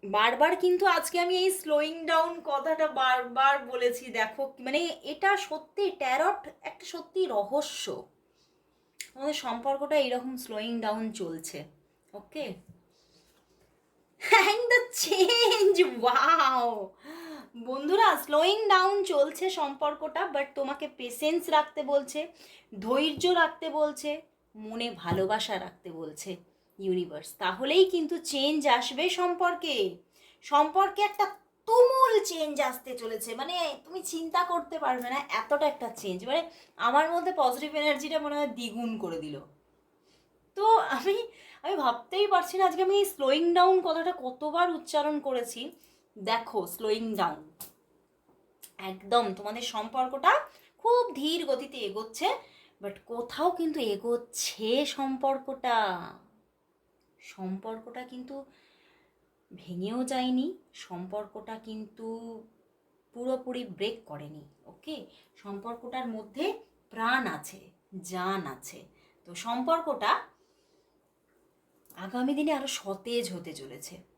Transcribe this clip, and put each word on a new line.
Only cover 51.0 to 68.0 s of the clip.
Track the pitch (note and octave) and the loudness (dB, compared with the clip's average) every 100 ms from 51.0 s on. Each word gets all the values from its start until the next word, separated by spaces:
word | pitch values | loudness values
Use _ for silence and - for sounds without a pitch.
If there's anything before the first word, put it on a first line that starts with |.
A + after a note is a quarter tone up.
| A#4+ C4+ | 4 -2
ধীর | D4 E4+ D#4 | -2 -2 0
গতিতে | C4 C#4 C4+ | -2 -4 -8
এগোচ্ছে, | G#3 G3 A3 - F4+ C#5 - _ _ _ | -8 -6 -10 -2 0 -2 -8 _ _ _
but | G3 G3 _ | -12 -12 _
কোথাও | A#3 A#3+ - E4 F4 | -10 -8 0 0 2
কিন্তু | E4 D4+ A#3 | -2 -2 -2
এগোচ্ছে | G3 A#3 A#3+ A#3 - - - A3 B3 D4 - | -2 -2 -2 -4 -6 -6 -4 0 0 0 -2
সম্পর্কটা। | C4+ C4 C4+ C4+ C4+ C4 B3+ A#3 G#3 F3+ E3+ - _ _ _ _ _ _ _ _ _ _ - - | -4 0 0 0 -4 -6 0 0 0 -2 -8 -16 _ _ _ _ _ _ _ _ _ _ -20 -12
সম্পর্কটা | F#3+ F#3+ A3 A3+ A#3 B3 | -8 -8 -8 -12 -12 -14
কিন্তু | B3+ B3+ B3+ C#4 C#4 _ _ _ _ _ _ _ _ _ _ F3+ | -14 -14 -12 -14 -14 _ _ _ _ _ _ _ _ _ _ -20
ভেঙেও | - F3 F#3+ A#3+ B3+ | -12 -8 -6 -4 -2
যায়নি, | C4 B3+ B3+ D4 F#4+ _ - - | -2 0 0 0 -4 _ -20 -14
সম্পর্কটা | F3 F#3 G#3 G3+ A3 G#3 A3 A3+ | -12 -8 -8 -8 -14 -14 -14 -12
কিন্তু | A3 G#3+ - A3+ A3+ A#3 A3+ A3+ _ _ _ _ _ _ | -12 -12 -12 -10 -10 -12 -16 -20 _ _ _ _ _ _
পুরোপুরি | A#3 B3 C4 B3+ B3 G#3 F3 | -10 -4 -4 -4 -8 -8 -6
ব্রেক | G#3 A3+ - | -6 -6 -12
করেনি। | D3 D3 D3+ C#3+ _ - | -14 -14 -18 -20 _ -20
ওকে, | - - D4 F#3+ _ _ _ | -20 -14 -12 -14 _ _ _
সম্পর্কটার | G3+ G3+ A#3 A#3 A#3+ B3+ A#3+ A3 | -12 -10 -10 -12 -10 -8 -6 -8
মধ্যে | G#3 B3+ D#4 - - _ _ | -12 -6 -6 -6 -12 _ _
প্রাণ | A#3 A3+ C4 A3+ D#3 | -4 0 0 0 -6
আছে, | - F#3+ - _ _ F#3+ | -12 -18 -20 _ _ -16